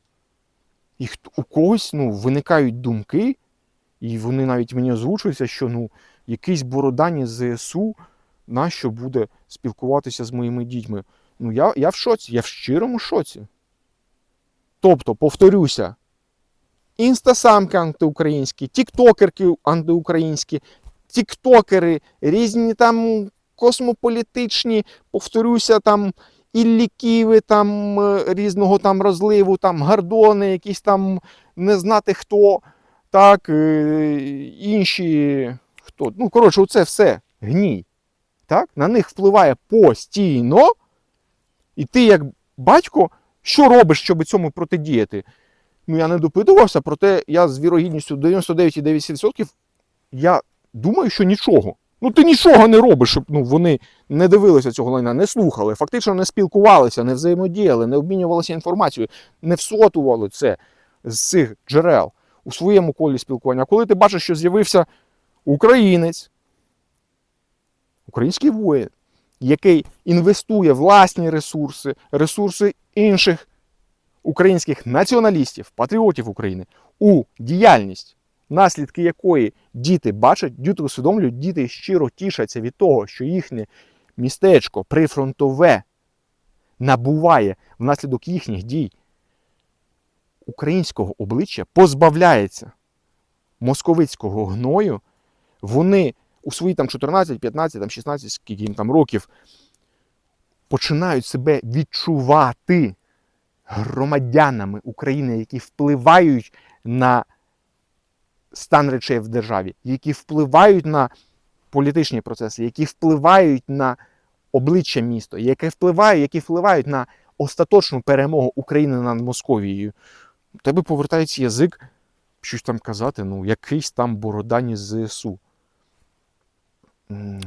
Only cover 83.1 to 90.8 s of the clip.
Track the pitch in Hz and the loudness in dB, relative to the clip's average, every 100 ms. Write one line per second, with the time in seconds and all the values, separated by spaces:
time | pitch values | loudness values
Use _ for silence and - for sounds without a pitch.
83.1 | - 131 180 - 120 107 _ _ _ _ | -8 -6 -6 -6 -10 -12 _ _ _ _
84.1 | - 123 - 190 156 - 101 - 151 156 | -8 -8 0 4 4 2 -8 -4 -2 -2
85.1 | - 135 - 139 135 170 110 - _ _ | -2 -8 -4 -4 2 2 2 -2 _ _
86.1 | _ _ _ _ _ _ - 131 127 127 | _ _ _ _ _ _ -6 -2 0 0
87.1 | 156 170 151 101 92 _ - 120 143 143 | 0 2 4 2 -4 _ -6 -4 -4 -4
88.1 | 127 - 175 - 98 107 147 113 - _ | -8 -6 -8 -8 -10 -8 -8 -8 -10 _
89.1 | _ _ _ _ _ _ _ _ _ _ | _ _ _ _ _ _ _ _ _ _
90.1 | _ _ _ - - 147 185 | _ _ _ -20 -10 -4 -4